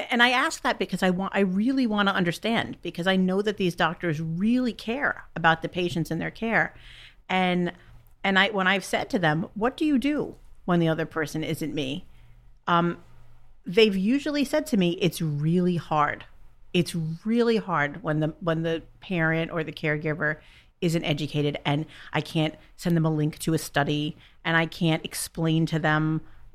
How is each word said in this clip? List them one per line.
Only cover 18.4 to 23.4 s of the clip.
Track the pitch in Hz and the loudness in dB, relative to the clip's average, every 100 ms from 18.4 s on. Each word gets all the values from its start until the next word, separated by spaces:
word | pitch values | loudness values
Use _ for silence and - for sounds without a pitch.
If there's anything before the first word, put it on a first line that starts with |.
when | 170 160 | -2 0
the | 165 165 - - | -2 -4 -8 -16
parent | - 180 160 160 165 | -6 0 2 0 -2
or | 170 | -4
the | 156 | -6
caregiver | - 156 151 156 156 151 151 - - - _ | -4 -2 -2 -2 -2 -2 -4 -10 -20 -20 _
isn't | 175 170 | 0 0
educated, | - 147 147 151 143 143 - | 0 -2 -2 -2 -2 -2 -2
and | 147 156 - - | -2 -2 -12 -6
I | 151 | -4
can't | 147 160 156 - - - | -2 0 0 -2 -18 -6
send | 180 170 | 0 2
them | |
a | 160 | 2
link | 156 151 - | 0 -2 -2